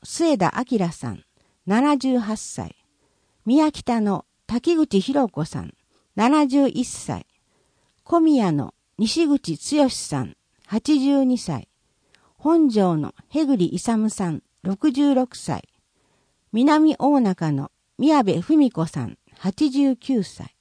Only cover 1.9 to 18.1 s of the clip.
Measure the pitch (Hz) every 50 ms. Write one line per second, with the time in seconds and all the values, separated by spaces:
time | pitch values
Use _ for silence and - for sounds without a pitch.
1.9 | 294 262 262 262 254 247 220 208 220 220 - - - - 95 80 - _ _ _
2.9 | _ _ _ _ _ _ _ _ _ _ _ 220 247 302 311 311 - - - -
3.9 | 240 233 214 208 196 - - _ _ _ _ - 220 247 - 339 349 320 311 -
4.9 | - 196 190 - 269 285 269 208 - - 156 - - 151 87 78 - _ _ _
5.9 | _ _ _ _ _ 202 214 247 294 302 302 262 254 285 277 254 - - 247 -
6.9 | - - - - 127 87 - _ _ _ _ _ _ _ _ _ _ _ _ _
7.9 | _ _ _ - 330 339 320 320 294 262 214 180 156 143 120 - - _ _ _
8.9 | _ - 208 220 - 320 339 294 285 269 - - 160 143 - - 277 302 285 254
9.9 | - - - - - 139 120 - - _ _ _ _ _ _ - 202 233 - -
10.9 | 311 277 262 277 277 277 269 254 254 226 - - 156 120 - - _ _ _ _
11.9 | _ _ _ _ _ _ _ _ _ _ - 294 330 330 311 269 214 214 190 180
12.9 | 170 156 147 - - - _ _ - 294 320 269 277 202 180 156 - 180 - -
13.9 | 226 220 220 220 - - 196 170 156 - - _ _ _ - 190 196 - - 311
14.9 | 247 269 285 285 277 254 254 247 - - - - 139 - - _ _ _ _ _
15.9 | _ _ _ _ _ _ _ _ _ _ _ _ - 220 254 294 302 311 311 311
16.9 | 285 - - 277 294 277 240 196 185 - 170 156 147 135 139 - - _ _ _
17.9 | _ - 240 302